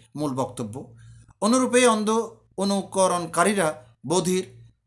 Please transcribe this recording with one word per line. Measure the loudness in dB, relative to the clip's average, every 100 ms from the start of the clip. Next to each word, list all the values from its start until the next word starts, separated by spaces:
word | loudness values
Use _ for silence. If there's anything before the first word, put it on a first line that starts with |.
| _ -8
মূল | -6
বক্তব্য। | -4 -6 -6 -10 -10 -16 -20 -20 -20 -20 -4
অনুরূপে | 0 2 2 4 4
অন্ধ | 4 0 -2 -2 -10 _ -6
অনুকরণকারীরা | -2 -2 -4 0 2 0 -4 2 2 2 0 -2 -14 _ -2
বধির, | 0 0 -2 -4 -14 -20 _